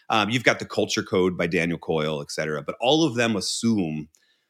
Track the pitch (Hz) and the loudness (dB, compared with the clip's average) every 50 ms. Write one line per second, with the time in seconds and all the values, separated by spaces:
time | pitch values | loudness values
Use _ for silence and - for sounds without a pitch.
0 | _ - 123 110 104 101 120 131 107 139 117 - 107 - - - 101 - - 110 | _ 0 0 2 2 2 0 2 2 2 2 2 -4 -4 -2 -2 -2 0 -2 -2
1 | 98 - - 95 92 92 90 90 87 85 82 85 82 85 85 80 - - 82 78 | -2 0 2 2 4 2 2 0 -2 0 0 0 0 0 -2 -2 -2 -2 -2 0
2 | 76 78 78 73 73 - - - 78 78 76 73 71 - - - 117 127 147 160 | 0 -2 -2 -4 -6 -6 -6 -6 -4 -4 -4 -6 -6 -8 -6 -2 2 4 4 4
3 | 165 147 113 120 123 113 110 95 90 - - - - 117 113 101 90 78 78 76 | 4 2 2 0 0 2 0 0 -2 -4 -4 0 0 2 2 2 0 -2 -4 -6
4 | 76 78 _ _ _ _ _ _ _ | -8 -10 _ _ _ _ _ _ _